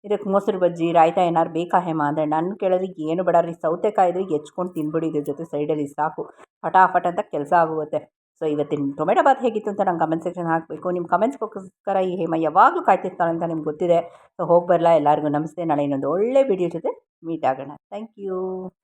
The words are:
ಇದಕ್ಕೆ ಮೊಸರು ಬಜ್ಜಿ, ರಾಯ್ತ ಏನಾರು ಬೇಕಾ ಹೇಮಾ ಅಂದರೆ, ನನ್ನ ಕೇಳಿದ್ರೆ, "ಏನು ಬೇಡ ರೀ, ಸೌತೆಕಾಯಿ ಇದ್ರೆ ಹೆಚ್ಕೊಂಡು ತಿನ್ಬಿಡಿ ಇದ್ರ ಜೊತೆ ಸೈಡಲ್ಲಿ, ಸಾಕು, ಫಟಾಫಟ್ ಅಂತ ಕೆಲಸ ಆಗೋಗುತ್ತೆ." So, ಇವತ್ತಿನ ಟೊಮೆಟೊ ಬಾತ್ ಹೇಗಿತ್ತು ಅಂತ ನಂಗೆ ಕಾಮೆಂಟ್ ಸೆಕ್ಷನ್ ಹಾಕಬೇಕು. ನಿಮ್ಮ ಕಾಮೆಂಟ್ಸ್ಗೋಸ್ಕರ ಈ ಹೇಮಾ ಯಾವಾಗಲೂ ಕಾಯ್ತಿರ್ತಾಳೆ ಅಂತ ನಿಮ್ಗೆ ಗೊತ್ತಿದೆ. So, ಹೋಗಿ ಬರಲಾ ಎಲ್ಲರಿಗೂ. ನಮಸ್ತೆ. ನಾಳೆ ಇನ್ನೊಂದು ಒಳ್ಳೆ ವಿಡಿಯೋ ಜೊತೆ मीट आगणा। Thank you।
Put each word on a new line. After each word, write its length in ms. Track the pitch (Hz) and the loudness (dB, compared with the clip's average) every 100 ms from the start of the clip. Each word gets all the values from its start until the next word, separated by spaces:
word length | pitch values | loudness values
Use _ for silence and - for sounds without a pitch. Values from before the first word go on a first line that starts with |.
ಇದಕ್ಕೆ 260 | 202 202 202 | -2 -4 2
ಮೊಸರು 280 | 196 196 190 | 0 0 0
ಬಜ್ಜಿ, 340 | 180 170 170 | 0 2 2
ರಾಯ್ತ 260 | 170 165 170 | 4 4 4
ಏನಾರು 320 | 175 165 165 | 2 2 0
ಬೇಕಾ 280 | 160 175 190 | -2 0 0
ಹೇಮಾ 300 | 175 160 143 | 0 -2 0
ಅಂದರೆ, 160 | 156 | 0
ನನ್ನ 280 | 151 156 175 208 | 0 0 -2 -2
ಕೇಳಿದ್ರೆ, 420 | 190 180 185 180 | 0 0 -2 -6
"ಏನು 220 | 156 170 | -4 -2
ಬೇಡ 120 | 180 170 | 2 2
ರೀ, 120 | 170 | 2
ಸೌತೆಕಾಯಿ 580 | 165 160 165 214 208 180 | -4 -4 -2 -2 2 2
ಇದ್ರೆ 140 | 175 | 0
ಹೆಚ್ಕೊಂಡು 480 | 190 - 226 - 180 | -2 -4 -6 -8 -6
ತಿನ್ಬಿಡಿ 360 | 175 151 160 165 | -4 -4 -2 -2
ಇದ್ರ 120 | 156 | -4
ಜೊತೆ 240 | 143 143 | -6 -8
ಸೈಡಲ್ಲಿ, 420 | 165 147 151 151 143 | -8 -6 -4 -4 -4
ಸಾಕು, 440 | 147 156 - - _ - _ | -4 -6 -6 -14 _ -20 _
ಫಟಾಫಟ್ 440 | 165 185 180 180 175 | 0 4 4 4 0
ಅಂತ 120 | 175 | -4
ಕೆಲಸ 320 | - 151 143 | -6 -6 2
ಆಗೋಗುತ್ತೆ." 680 | 175 165 156 151 151 - _ _ _ | 2 2 0 -4 -6 -8 _ _ _
So, 60 | 160 | -4
ಇವತ್ತಿನ 440 | 147 147 147 139 139 | -2 -2 -2 -4 -2
ಟೊಮೆಟೊ 240 | 156 247 | 0 4
ಬಾತ್ 200 | 294 262 | 4 4
ಹೇಗಿತ್ತು 280 | 240 214 214 | 0 -2 -6
ಅಂತ 100 | 196 | -2
ನಂಗೆ 180 | 190 170 | -2 0
ಕಾಮೆಂಟ್ 260 | 160 165 | 0 -2
ಸೆಕ್ಷನ್ 220 | 175 180 170 | -4 -6 -2
ಹಾಕಬೇಕು. 440 | 165 165 175 180 | -2 -4 -8 -4
ನಿಮ್ಮ 160 | 180 170 | -4 -2
ಕಾಮೆಂಟ್ಸ್ಗೋಸ್ಕರ 920 | 180 226 277 214 196 190 _ - 196 | 0 0 -2 -10 -10 -16 _ -4 -2
ಈ 200 | 185 180 | -2 -2
ಹೇಮಾ 200 | 170 165 | -2 -2
ಯಾವಾಗಲೂ 460 | 160 170 254 339 | 0 4 4 4
ಕಾಯ್ತಿರ್ತಾಳೆ 480 | - 185 190 - 170 | 2 2 0 -2 -2
ಅಂತ 120 | 165 | 0
ನಿಮ್ಗೆ 220 | 170 160 | -4 -4
ಗೊತ್ತಿದೆ. 640 | 151 151 180 170 170 - _ - | -6 -4 2 2 0 -18 _ -8
So, 60 | 170 | 4
ಹೋಗಿ 200 | 175 175 | 4 4
ಬರಲಾ 260 | 170 170 | 2 6
ಎಲ್ಲರಿಗೂ. 360 | 165 147 151 151 | 4 4 2 2
ನಮಸ್ತೆ. 360 | 147 160 - | -2 -4 -6
ನಾಳೆ 180 | 165 147 | -2 0
ಇನ್ನೊಂದು 280 | 143 135 139 | 0 -2 -2
ಒಳ್ಳೆ 320 | 170 226 269 | 0 2 2
ವಿಡಿಯೋ 260 | 269 185 175 | 2 0 -2
ಜೊತೆ 400 | 170 262 523 _ _ | -2 -8 -8 _ _
मीट 220 | 165 160 | -10 -4
आगणा। 320 | 131 135 139 147 _ | -2 -2 -8 -14 _
Thank 180 | 202 220 - | -14 -14 -12
you। 580 | 196 185 185 185 185 _ | -8 -6 -6 -8 -12 _